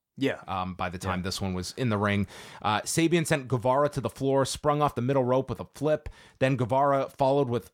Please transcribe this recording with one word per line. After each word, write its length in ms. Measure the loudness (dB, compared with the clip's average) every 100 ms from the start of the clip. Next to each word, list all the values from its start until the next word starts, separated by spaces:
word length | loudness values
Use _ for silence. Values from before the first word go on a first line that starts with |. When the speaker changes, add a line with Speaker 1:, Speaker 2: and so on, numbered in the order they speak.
| _ -4
Speaker 1:
Yeah. 220 | -2 -2 -6
Speaker 2:
Um, 280 | -4 -4 -4
by 140 | -6
the 80 | -4
Speaker 1:
Yeah. 120 | -4
Speaker 2:
time 120 | -2
this 160 | -2 -4
one 140 | -4
was 200 | -4 -6 -4
in 100 | -2
the 100 | 2
ring, 300 | 2 2 -2 -6 -18 -6
uh, 200 | -2 -2
Sabian 440 | -2 0 2 2 2
sent 220 | -2 -2
Guevara 400 | 0 2 2 2
to 120 | 0
the 80 | -6
floor, 340 | -2 0 2
sprung 380 | 2 0 0 2
off 140 | 2 0
the 60 |
middle 220 | 0 2
rope 260 | 2 2 0
with 120 | -6
a 60 | -10
flip. 360 | -4 0 0 -2 -18 -20 _
Then 180 | 0 2
Guevara 520 | 2 2 4 2 0 0
followed 300 | 2 4 2
with 240 | -2 -4